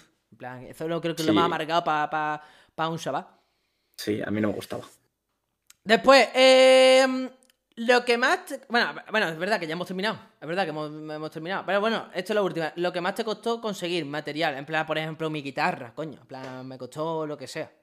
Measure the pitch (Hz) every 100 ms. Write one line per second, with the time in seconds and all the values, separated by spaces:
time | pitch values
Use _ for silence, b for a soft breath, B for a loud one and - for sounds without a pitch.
0 | _ _ _ _ 123 127 127 - 160 170
1 | 165 165 160 160 170 160 151 170 170 151
2 | 151 156 151 151 b b b - 160 160
3 | 156 147 196 _ _ _ _ _ _ -
4 | - 107 - 107 107 98 - 117 - _
5 | _ _ _ _ _ _ _ _ 190 226
6 | 247 269 214 254 262 262 262 262 262 262
7 | 262 262 254 - _ _ _ - 233 247
8 | 247 233 269 359 - 269 - 233 165 151
9 | - 214 170 160 190 214 160 170 180 185
10 | 214 156 - _ 151 185 165 151 151 151
11 | 156 151 156 160 165 185 170 196 220 202
12 | - 180 185 208 185 165 156 170 175 175
13 | 180 202 220 208 233 233 226 196 175 175
14 | 143 151 151 147 165 135 151 160 156 156
15 | 160 156 160 156 139 147 170 170 120 147
16 | 156 117 120 131 131 131 131 127 127 151
17 | 160 160 151 143 127 160 143 _